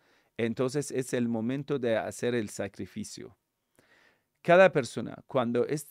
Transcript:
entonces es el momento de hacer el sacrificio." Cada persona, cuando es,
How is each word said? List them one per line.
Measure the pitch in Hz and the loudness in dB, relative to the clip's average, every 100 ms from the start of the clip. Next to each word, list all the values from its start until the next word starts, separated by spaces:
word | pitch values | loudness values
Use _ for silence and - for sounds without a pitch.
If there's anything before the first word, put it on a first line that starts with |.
| _ _ _ - | _ _ _ -4
entonces | 117 113 127 143 - | -2 0 -2 -2 -4
es | 127 135 | -6 -4
el | 127 117 | -2 0
momento | 117 117 139 143 143 | -2 -2 -4 -4 -2
de | 120 107 | 0 0
hacer | 92 - 123 120 | -2 -4 -2 -2
el | 104 | -4
sacrificio." | - 101 - 92 110 - - - - _ _ _ _ _ _ _ _ _ _ | -6 -8 -8 -12 -10 -12 -12 -18 -20 _ _ _ _ _ _ _ _ _ _
Cada | - 175 185 | 6 8 8
persona, | 151 117 120 107 - - | 6 -2 -6 -8 -10 -4
cuando | 131 120 120 - | 0 2 0 0
es, | 151 - | -4 -8